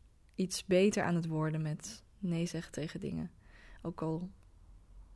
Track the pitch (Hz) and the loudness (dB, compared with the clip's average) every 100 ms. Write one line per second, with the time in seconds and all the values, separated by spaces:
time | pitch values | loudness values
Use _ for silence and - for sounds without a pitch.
0 | - - - - 185 - - 180 196 208 | -20 -20 -20 -2 -2 -2 4 6 8 6
1 | - 175 165 156 156 156 156 151 - 220 | 2 2 2 2 2 0 -2 -4 -6 -14
2 | - - 185 165 170 160 - - 151 - | -18 -6 -2 0 0 -2 -6 -6 -6 -4
3 | 190 160 170 - - - - - 170 170 | -4 -4 -6 -10 -20 -20 -20 -10 -8 -4
4 | 160 160 180 - - - - - - - | -2 -2 -4 -12 -20 -20 -20 -20 -20 -20
5 | - | -20